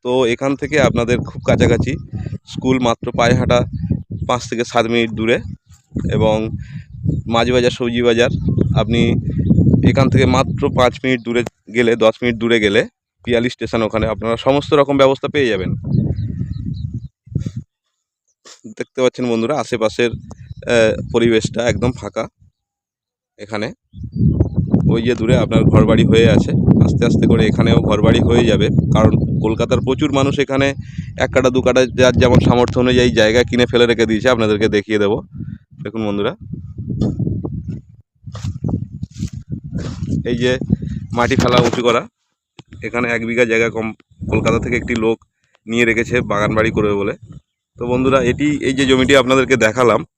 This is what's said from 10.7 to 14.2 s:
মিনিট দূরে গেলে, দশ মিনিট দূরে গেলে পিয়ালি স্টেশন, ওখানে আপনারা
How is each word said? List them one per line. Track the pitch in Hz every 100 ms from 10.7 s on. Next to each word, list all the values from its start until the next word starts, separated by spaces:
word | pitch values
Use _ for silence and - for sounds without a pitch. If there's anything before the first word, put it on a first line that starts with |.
| 120 123 -
মিনিট | 131 127
দূরে | 113 120 110 _ - 110
গেলে, | 117 117
দশ | 110 -
মিনিট | 123 113
দূরে | 113 117
গেলে | 104 104 226 _ _ _
পিয়ালি | - 117 120
স্টেশন, | - 113 117
ওখানে | 107 110 110
আপনারা | 107